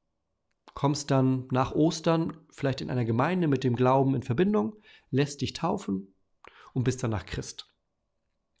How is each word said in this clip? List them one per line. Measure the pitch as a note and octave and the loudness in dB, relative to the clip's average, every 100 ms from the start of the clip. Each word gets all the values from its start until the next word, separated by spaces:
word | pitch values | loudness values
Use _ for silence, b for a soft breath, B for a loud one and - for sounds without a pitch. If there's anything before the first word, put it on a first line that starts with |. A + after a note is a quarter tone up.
| _ _ _ _ _ _ - - | _ _ _ _ _ _ -20 -2
kommst | C#3 D3 - | 0 0 0
dann | C3+ C3 C3 B2+ | 2 4 2 0
nach | B2+ C3 | 0 0
Ostern | - D#3 E3 - E3 E3 - _ | 2 2 2 0 0 0 -6 _
vielleicht | - C#3 B2+ | -4 -4 -2
in | E3 | -4
einer | B2+ A2+ | -2 0
Gemeinde | A#2 C#3+ F#3 E3 | 0 0 0 2
mit | C3+ | 2
dem | C3 A#2 | 0 2
Glauben | B2+ C3+ C3+ | 4 4 2
in | C3+ | 0
Verbindung, | - A#2+ F#3+ G#3+ A3 - b b b | -2 0 2 2 -2 -6 b b b
lässt | B2+ C#3+ - | 0 0 -2
dich | C#3 | -6
taufen | - E3+ G3 G3+ G3 G3 _ _ _ - B B | -4 -4 -4 -4 -6 -6 _ _ _ -20 B B
und | C3 | -2
bist | B2 B2+ | -2 -2
danach | B2 G#2 | -2 -4
Christ. | - - - - - _ _ _ _ _ _ _ _ _ | -6 -10 -10 -14 -20 _ _ _ _ _ _ _ _ _